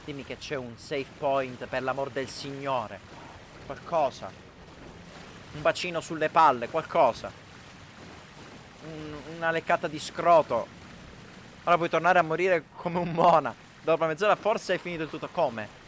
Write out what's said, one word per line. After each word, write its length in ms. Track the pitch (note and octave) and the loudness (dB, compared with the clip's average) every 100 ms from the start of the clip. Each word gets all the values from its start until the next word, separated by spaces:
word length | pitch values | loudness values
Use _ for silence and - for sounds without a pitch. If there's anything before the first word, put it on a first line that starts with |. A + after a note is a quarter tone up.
Dimmi 200 | - C#3+ | -12 -12
che 140 | B2 B2+ | -10 -12
c'è 180 | - D3 | -8 -8
un 200 | B2 A2+ | -8 -12
save 280 | - D3 C3 - | -8 -6 -6 -4
point, 480 | D3 C#3 C3 B2 B2 | -2 0 -2 -8 -6
per 160 | C3 | -4
l'amor 260 | C3 B2+ C3+ | -2 -2 -4
del 180 | B2 C3 | -4 -6
Signore. 720 | - C#3+ C#3 C#3 C3 G#2+ G2 - - - - - - - | -8 -10 -8 -4 -4 -4 -10 -16 -18 -18 -18 -20 -20 -14
Qualcosa. 680 | C#3 - E3+ C#3 - G2 F#2+ - - - - - - - - - - - | -14 -4 0 0 -2 -14 -14 -20 -20 -20 -20 -18 -18 -18 -18 -18 -18 -16
Un 80 | D3 | -2
bacino 400 | D3+ D3+ F3+ E3+ | 0 0 -2 -6
sulle 280 | D3 E3 D3+ | -6 -2 0
palle, 400 | E3+ D#3+ B2+ A#2 | 6 6 6 0
qualcosa. 640 | D#3+ D#3 F3+ C#3 A2+ G2 - - - - - - - - - - - - - - - D#3 | -4 -2 4 4 2 -8 -14 -20 -20 -20 -20 -20 -20 -20 -20 -20 -20 -20 -20 -20 -18 -16
Un, 300 | D#3 D3+ D3 C#3 E3 | -14 -12 -12 -12 -4
una 160 | E3 | 0
leccata 360 | E3 D#3+ E3+ E3+ | 0 2 0 0
di 120 | D3+ | -6
scroto. 800 | - - D#3+ E3+ C#3+ A#2+ - - - - - - - - - - | -10 -2 6 8 6 0 -2 -12 -18 -18 -18 -20 -20 -20 -20 -8
Ora 140 | - E3+ | 2 4
puoi 120 | E3 | 4
tornare 280 | E3 E3 F3+ | 2 4 4
a 60 | |
morire 400 | D#3+ D#3+ F#3 F3 - - | 4 2 2 2 0 -8
come 220 | F3 E3+ | -4 -2
un 140 | E3+ | -2
mona. 420 | E3 E3+ E3 C3+ A2 - - | 4 6 6 4 -6 -16 -10
Dopo 220 | - D#3+ D#3+ | 0 2 2
mezz'ora 300 | D#3 G#3 F3+ | 0 2 2
forse 380 | G3+ A3 - | 2 0 0
hai 60 | F3+ | -4
finito 240 | F3+ E3+ | -2 -6
il 60 | D3+ | -6
tutto. 180 | D#3 C#3+ | -6 -8
Come? 520 | - D3+ A2+ G#2 - | -2 -2 -2 -10 -12